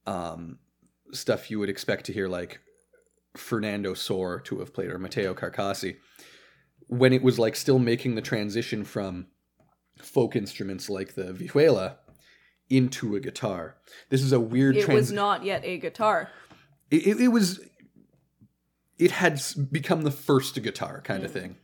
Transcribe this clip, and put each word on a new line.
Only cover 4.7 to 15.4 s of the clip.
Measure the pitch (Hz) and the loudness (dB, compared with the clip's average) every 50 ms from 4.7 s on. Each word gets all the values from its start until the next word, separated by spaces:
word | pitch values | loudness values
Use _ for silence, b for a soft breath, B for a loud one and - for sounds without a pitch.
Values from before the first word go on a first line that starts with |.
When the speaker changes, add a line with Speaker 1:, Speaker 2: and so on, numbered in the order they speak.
| _ | _
Speaker 1:
played, | - 95 87 | -8 -6 -6
or | 85 | -6
Matteo | 90 92 101 - 113 101 95 90 | -8 -8 -6 -4 -4 -2 -2 -4
Carcassi, | - - 87 - - 101 98 98 - - 92 85 b b b b b b b b b b b b b b b b _ - | -6 -8 -8 -6 -4 -4 -4 -4 -4 -6 -8 -8 b b b b b b b b b b b b b b b b _ -10
when | _ 123 120 131 127 127 | _ 2 6 6 6 6
it | 127 | 6
was, | 131 127 117 | 6 4 4
like, | 120 113 110 - | 6 2 2 0
still | - - 147 135 131 | -2 2 4 4 6
making | 123 117 117 117 - 127 117 | 6 4 2 0 0 -4 -4
the | 110 | -2
transition | - - 127 110 104 104 98 113 113 - - 107 101 | -4 -4 -4 -2 -2 -2 -4 -4 -4 -4 -6 -6 -6
from | - - 107 98 95 90 90 92 _ _ _ _ _ _ _ _ _ _ _ _ _ _ _ | -6 -6 -6 -6 -6 -8 -10 -12 _ _ _ _ _ _ _ _ _ _ _ _ _ _ _
folk | - - - 139 120 107 - | -20 -2 0 0 0 2 0
instruments | 120 104 101 - - 107 98 95 90 - - | -4 -4 -4 -10 -10 -8 -8 -8 -8 -8 -8
like | 101 92 95 - - | -6 -6 -6 -8 -8
the | - 92 92 92 | -10 -10 -10 -10
vihuela | 92 87 87 - 139 151 165 127 98 92 90 - _ _ _ _ b b b b b b b b b _ _ | -10 -12 -2 4 6 6 6 6 4 0 -6 -8 _ _ _ _ b b b b b b b b b _ _
into | 131 131 127 123 131 - - 110 104 | 4 4 4 2 -2 -6 -6 -4 -4
a | 101 | -4
guitar. | - - - - - 107 92 87 82 78 - _ B B B B B B | -6 -8 -8 -6 -6 -4 -4 -6 -10 -12 -16 _ B B B B B B
This | 135 131 | 0 0
is | 135 131 135 | 2 4 4
a | 123 | 2
weird | 113 110 117 127 139 135 131 | 2 2 2 4 4 6 4
Speaker 2:
It | 135 | 4
was | - | 4
Speaker 1:
trans- | 147 139 - 127 117 101 | 6 4 4 4 2 0
Speaker 2:
not | 202 202 208 196 - | 0 2 2 0 0